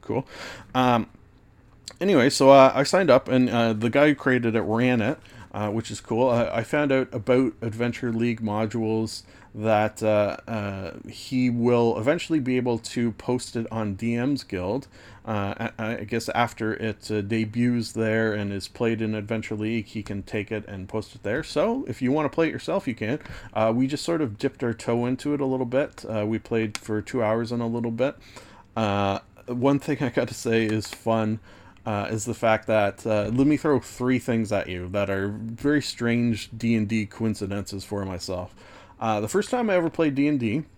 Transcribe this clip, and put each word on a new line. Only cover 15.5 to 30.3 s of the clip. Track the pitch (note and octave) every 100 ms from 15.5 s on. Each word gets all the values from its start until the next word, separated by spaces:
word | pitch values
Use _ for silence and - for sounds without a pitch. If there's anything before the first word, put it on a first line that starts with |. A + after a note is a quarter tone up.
| - A2+ -
I, | A2 A#2
I |
guess | G#2 A#2 -
after | - A#2+ - A2 A2
it, | A2 - -
uh, | G#2+
debuts | G2+ A2+ A2 A#2 B2 A#2+ A2+
there | A2+ A2 A2 A2
and | G#2 G2+
is | G2 -
played | - A#2 A2
in | A2+ G#2+
Adventure | G2+ A2+ G#2+ G#2+
League, | G#2+ A#2 G#2
he | A2+
can | G2+ G2+
take | F#2+ A2 G2+
it | G#2+ G#2
and | G2+ F#2+
post | A2 G#2 -
it |
there. | G2+ B2
So | D#3 D3 G3 A#3 -
if | A2+
you | B2
wanna | D3 D3
play | - E3
it |
yourself, | - - F#3 -
you |
can. | A2+ G#2+ D3 - - -
Uh, | A2 A2 A#2
we | C3
just | C#3+ -
sort | E3+
of | C#3 G#2
dipped | C#3 -
our | A#2+ A2+
toe | - A#2 A#2+
into | B2+ D3
it | D3
a | C3+
little | C3 B2
bit. | B2+ D3 - -
Uh, | A2 G#2
we | A2
played | - A2+ A2 G#2
for | - G#2+
two | G#2 C3
hours | G#2+ A2+ A2+
and | A#2+
a | A#2
little | A#2 A#2
bit. | A2+ C3 - - - - - - -
Uh, | G#2+ G2+ G2 G2 - - -
one | B2 C3 C#3+
thing | - C#3
I | C#3+
gotta | - B2+